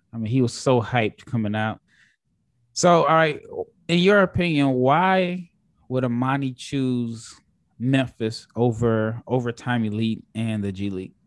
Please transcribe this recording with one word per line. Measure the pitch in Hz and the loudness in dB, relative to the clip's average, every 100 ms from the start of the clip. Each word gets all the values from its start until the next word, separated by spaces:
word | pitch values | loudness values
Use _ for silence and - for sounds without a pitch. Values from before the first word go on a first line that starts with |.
| _ | _
I | 117 | -8
mean, | 110 | -2
he | 131 | 0
was | 117 | 0
so | - 135 123 | 0 2 2
hyped | 110 123 104 - - | 2 0 -2 -4 -6
coming | 117 104 107 | -4 -2 -2
out. | 110 - _ _ _ _ _ _ _ _ _ | -4 -6 _ _ _ _ _ _ _ _ _
So, | - 180 170 | 0 4 4
all | 147 160 | 4 4
right, | 156 - - - - _ - | 2 -2 -10 -12 -12 _ -2
in | 170 | 2
your | 185 202 | 6 6
opinion, | 185 - 175 147 139 | 4 2 0 2 2
why | 127 131 156 190 190 180 180 175 _ _ _ - | 4 4 4 4 2 0 -4 -12 _ _ _ -6
would | 127 127 | -2 -2
Imani | 120 131 139 135 | 0 0 -2 -4
choose | 127 - 139 131 123 117 113 - - _ _ _ - | -8 -6 -4 -2 -2 -4 -8 -14 -20 _ _ _ -6
Memphis | 123 135 127 - 110 - - 113 | 0 0 0 -4 -6 -6 -8 0
over, | 120 110 117 113 110 117 - | 0 2 0 2 0 -4 -4
over | 127 120 | -4 -4
Tommy | 117 127 120 107 | -6 -4 -2 -2
Lee | 107 113 104 - | -2 -4 -4 -8
and | 110 113 107 | -6 -4 -4
the | 101 | -4
G | 95 101 | -6 -6
League? | 92 95 _ | -6 -10 _